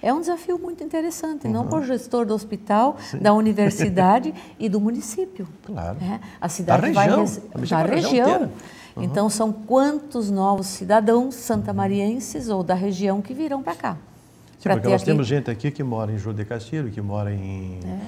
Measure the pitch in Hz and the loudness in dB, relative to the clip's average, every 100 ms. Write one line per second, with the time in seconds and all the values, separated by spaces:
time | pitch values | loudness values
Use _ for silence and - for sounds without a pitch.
0 | 226 285 339 339 359 359 349 339 302 320 | 0 0 0 -4 -2 -4 -4 -10 -6 -4
1 | 330 320 320 302 233 226 240 320 262 247 | -4 -4 -6 -4 -2 -2 0 -2 0 -2
2 | - 240 220 214 214 196 - 208 262 294 | -2 -2 0 -2 -4 -8 0 4 4 2
3 | - 135 202 214 220 208 208 - 202 180 | -6 2 4 6 4 4 2 2 2 4
4 | 185 226 294 - - - 220 202 208 247 | 6 6 2 -6 -12 -6 -2 2 0 -2
5 | - - 185 - 175 - - 170 85 127 | -4 -4 -6 -6 -14 -14 -12 -8 -6 -4
6 | 160 220 - - 175 - 175 135 - 202 | -6 -6 -10 -8 -8 -4 2 2 4 4
7 | 180 269 320 - - - - 165 170 294 | 6 4 2 -2 -8 -6 0 2 2 2
8 | 202 247 254 370 202 - - - - - | 2 4 4 4 0 -6 -16 -20 -16 -6
9 | - 156 214 208 220 214 - 254 285 294 | -2 0 0 2 0 -2 2 4 4 0
10 | 294 247 208 196 190 202 190 - 185 214 | -4 -4 -2 0 2 2 -2 -6 2 4
11 | 214 233 262 247 - 214 202 196 196 202 | 6 4 2 -4 -4 -2 -2 -2 0 0
12 | 202 247 - 302 233 196 175 185 202 180 | 0 -2 -6 -8 -4 -2 0 0 0 -2
13 | 196 196 196 262 311 277 269 - - 165 | 0 0 -4 -6 -4 -4 -6 -6 -6 -8
14 | - - - - - - 196 190 107 190 | -12 -20 -20 -20 -20 -6 0 2 4 2
15 | 170 156 120 143 123 107 143 139 131 110 | 4 2 2 0 -2 -4 -4 -4 -4 -4
16 | 107 107 101 104 104 117 104 156 127 107 | -2 -4 -4 -6 -6 -8 -6 -6 -6 -6
17 | 101 104 101 101 95 95 92 92 90 196 | -6 -4 -4 -4 -6 -8 -8 -8 -8 -8